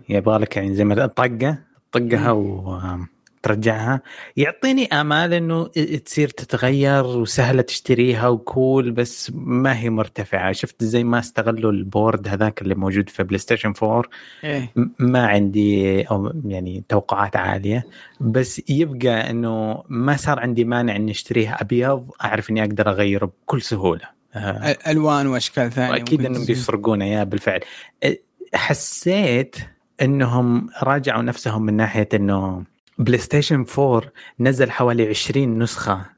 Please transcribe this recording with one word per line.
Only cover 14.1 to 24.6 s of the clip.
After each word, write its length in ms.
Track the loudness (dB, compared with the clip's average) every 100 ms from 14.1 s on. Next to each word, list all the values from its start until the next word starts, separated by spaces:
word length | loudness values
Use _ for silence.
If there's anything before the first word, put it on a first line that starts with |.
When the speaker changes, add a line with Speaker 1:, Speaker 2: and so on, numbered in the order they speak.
| -10 -20 -12
Speaker 2:
إيه. 280 | -6 -6 -2 -2
Speaker 1:
م-، 120 | -2 0
ما 280 | 2 4 4
عندي 760 | 4 4 2 2 2 2 0
أو 300 | 0 -2 -2 -6
يعني 400 | -6 -6 -6 -10 -2
توقعات 480 | -2 2 0 0 0
عالية، 500 | -2 -2 -2 -4 -4 -16 -20 -4
بس 420 | 0 0 -2 -4 -2
يبقى 640 | 0 0 0 0 0 0
إنه 520 | -2 -2 -2 -4 -6 -6
ما 280 | -2 0 0
صار 240 | 0 -2
عندي 240 | 0 0
مانع 320 | 0 0 0 0
إني 140 | -2
أشتريها 500 | -4 -2 -2 -2 -4
أبيض، 500 | -2 0 0 -2 -6 -8
أعرف 260 | -4 -4 -2
إني 120 | -2
أقدر 280 | 0 0 0
أغيره 360 | 2 0 0 -2
بكل 360 | -6 -4 -4
سهولة. 580 | -2 0 0 0 -8 _ _
آه. 380 | -8 -6 -2